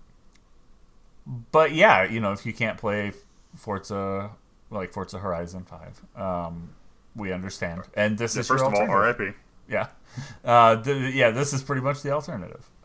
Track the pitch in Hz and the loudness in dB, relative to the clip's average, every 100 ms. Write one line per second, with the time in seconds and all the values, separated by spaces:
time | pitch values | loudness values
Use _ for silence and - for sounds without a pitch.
0 | - - - - _ - - - - - | -20 -20 -20 -20 _ -20 -20 -20 -20 -20
1 | - - 135 120 117 156 151 156 208 98 | -20 -20 -16 -14 0 4 4 6 6 6
2 | 95 113 101 101 113 107 113 92 107 104 | 4 0 -2 -2 -6 -4 -4 -2 -2 -2
3 | 101 - - _ _ - 110 95 - 101 | -4 -8 -16 _ _ -14 -8 -8 -6 -6
4 | 98 98 104 107 _ _ - 104 92 101 | -4 -6 -8 -14 _ _ -12 -10 -8 -8
5 | 90 95 98 85 85 90 90 82 82 - | -10 -8 -6 -6 -6 -10 -14 -18 -18 -20
6 | - - 95 87 85 85 82 - - - | -18 -8 -6 -4 -6 -10 -14 -18 -20 -20
7 | - 113 95 90 95 - 101 85 - 107 | -18 -10 -6 -6 -8 -8 -8 -8 -6 0
8 | 107 107 117 123 113 131 - 104 104 98 | 0 0 -2 -2 0 0 2 2 2 4
9 | 113 117 98 - - - - 101 110 - | 2 0 -6 -10 -20 -20 -6 -4 -4 -10
10 | - - - - 120 120 113 113 127 135 | -18 -14 -14 -6 4 8 8 6 2 -2
11 | 131 131 120 117 143 135 139 135 135 139 | 0 4 4 4 0 -2 -2 -2 -2 -2
12 | 143 147 160 113 82 - - - | -4 -4 -4 -10 -10 -16 -20 -12